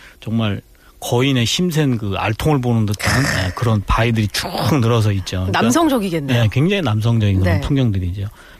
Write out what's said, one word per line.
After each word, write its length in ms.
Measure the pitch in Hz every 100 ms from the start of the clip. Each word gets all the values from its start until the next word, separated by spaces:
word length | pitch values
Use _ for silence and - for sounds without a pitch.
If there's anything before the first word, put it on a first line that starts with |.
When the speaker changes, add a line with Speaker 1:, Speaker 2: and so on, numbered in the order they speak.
| - -
Speaker 1:
정말 420 | - 113 110 98 - - - -
거인의 440 | - 120 135 131
힘센 520 | 113 - 180 156 143 113
그 180 | 104 92
알통을 440 | 107 110 156 143
보는 260 | 123 117 104
듯한, 380 | 104 - -
예, 260 | 143 95 90
그런 280 | - 117 107 -
바위들이 420 | 107 117 113 104
쭉 200 | - - - - 147
늘어서 320 | 113 117 104
있죠. 260 | 98 90 92
그러니까 240 | 92 165
Speaker 2:
남성적이겠네요. 800 | 226 302 320 254 196 160 139 120
Speaker 1:
예, 60 | 110
굉장히 300 | 127 170 202
남성적인 580 | 131 107 113 113 104 95
그런 200 | 95 156
Speaker 2:
네. 60 | 143
Speaker 1:
풍경들이죠. 600 | 139 120 95 87 101 98 - -